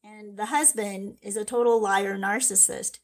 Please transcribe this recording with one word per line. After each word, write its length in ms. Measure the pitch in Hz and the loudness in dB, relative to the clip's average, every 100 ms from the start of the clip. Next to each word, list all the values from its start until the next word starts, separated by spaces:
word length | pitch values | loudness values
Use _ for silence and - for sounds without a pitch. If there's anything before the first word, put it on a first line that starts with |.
and 320 | 208 214 208 202 | -20 -20 -16 -10
the 100 | 214 | -2
husband 720 | 294 311 226 202 190 202 - | 2 2 0 -4 -6 -10 -12
is 140 | 202 208 | -10 -8
a 80 | |
total 360 | 214 240 240 233 | -4 2 4 4
liar 360 | 202 196 196 196 | 4 2 0 -2
narcissist. 800 | 196 202 - 185 - - - - | -2 -2 0 4 2 2 -8 -10